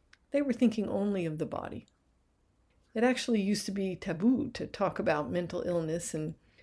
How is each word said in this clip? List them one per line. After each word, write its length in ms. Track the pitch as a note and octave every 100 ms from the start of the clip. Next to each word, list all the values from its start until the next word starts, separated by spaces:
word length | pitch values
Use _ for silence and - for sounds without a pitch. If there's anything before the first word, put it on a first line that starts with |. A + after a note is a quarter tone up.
| _ - _
they 100 | C#4+
were 100 | C#4
thinking 380 | A#3+ A#3+ A3 G3
only 380 | - G3+ G3 E3+
of 100 | D#3
the 80 | D#3
body. 400 | - - - - _ _ _ _ _ _ _ _ _ _ A3+
It 80 |
actually 360 | A#3+ B3 - A3
used 260 | F#3+ G#3 -
to 40 |
be 240 | G3 F#3+ F3+
taboo 540 | - E3 A3 B3+ - -
to 100 | -
talk 320 | - F#3+ F#3+
about 340 | G#3 D3+ D3
mental 300 | F3+ F3 F3+
illness, 540 | - F3 D#3+ E3 - D#3+
and, 180 | D#3 D#3+ _ _